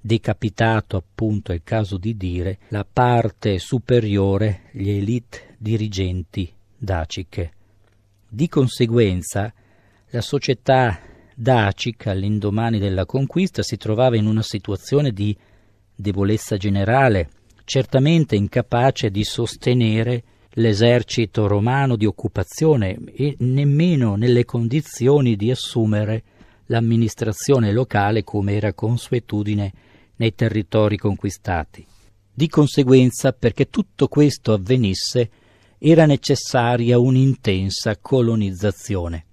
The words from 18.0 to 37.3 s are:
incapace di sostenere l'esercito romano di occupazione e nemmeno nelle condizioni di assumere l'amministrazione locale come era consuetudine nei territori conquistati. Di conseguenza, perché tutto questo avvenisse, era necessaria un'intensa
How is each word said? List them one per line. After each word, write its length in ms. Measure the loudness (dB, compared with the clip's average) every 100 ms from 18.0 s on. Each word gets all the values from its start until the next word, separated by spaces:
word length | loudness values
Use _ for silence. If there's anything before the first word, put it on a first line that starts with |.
| 4 2 2 0
incapace 720 | 0 -2 0 2 2 0 -4
di 140 | -2
sostenere 1000 | -4 -4 -6 -4 0 2 2 0 -2 -4 -8 _ _ 0
l'esercito 920 | 2 4 4 4 2 -4 -2 0 0
romano 480 | 2 2 2 2 2
di 100 | 0
occupazione 920 | 0 -6 -4 -6 0 2 2 0 -4 -12
e 320 | -4 -4 -2
nemmeno 760 | -2 0 2 2 2 2 0 0
nelle 280 | 2 2
condizioni 960 | 0 -2 -2 -2 -4 -2 2 4 2 0
di 120 | -2
assumere 720 | -2 -4 -2 0 0 -2 -6 -8 _ -20 _ _
l'amministrazione 1040 | -2 2 2 0 -2 -6 -4 0 2 2
locale 540 | 0 0 0 2 0 -2
come 300 | -4 -2 -2
era 180 | -2
consuetudine 1000 | -4 -4 -4 -2 -6 -4 -6 -2 -2 -4 -8 _ _ _ _
nei 200 | -4 0
territori 600 | -2 -2 0 0 2 0
conquistati. 880 | -2 -2 -6 -8 -6 -4 -6 -14 -20 -20 _ _ _
Di 160 | -4 0
conseguenza, 840 | 2 2 2 6 6 6 2 -2
perché 360 | 0 -4 0 -2
tutto 380 | -2 -6 -2 0
questo 460 | 2 2 2 -2
avvenisse, 760 | -2 2 0 0 -2 -4 -2 -4 _ _ _ _ _
era 260 | 4 6 6
necessaria 920 | 2 0 -2 0 0 0 0 4 4
un'intensa 1000 | 4 4 2